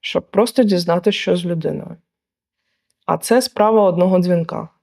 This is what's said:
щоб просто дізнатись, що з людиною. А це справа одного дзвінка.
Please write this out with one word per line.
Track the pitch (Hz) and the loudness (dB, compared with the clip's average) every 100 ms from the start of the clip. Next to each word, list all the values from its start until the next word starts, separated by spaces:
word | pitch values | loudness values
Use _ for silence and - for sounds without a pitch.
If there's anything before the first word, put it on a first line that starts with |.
щоб | - 175 - | -4 -6 -2
просто | - 240 - | 0 0 2
дізнатись, | 226 180 170 175 175 | 2 2 0 0 0
що | 196 - 180 | -2 -2 -2
з | 175 | -2
людиною. | 170 160 156 - 170 _ _ _ _ _ _ _ _ _ _ - | -4 -4 -6 -10 -18 _ _ _ _ _ _ _ _ _ _ -4
А | 170 | -4
це | - 233 | 2 0
справа | 254 - 208 220 | 0 0 2 4
одного | 202 170 185 185 | 2 2 2 2
дзвінка. | 180 175 165 - 165 _ | 2 0 -2 -8 -12 _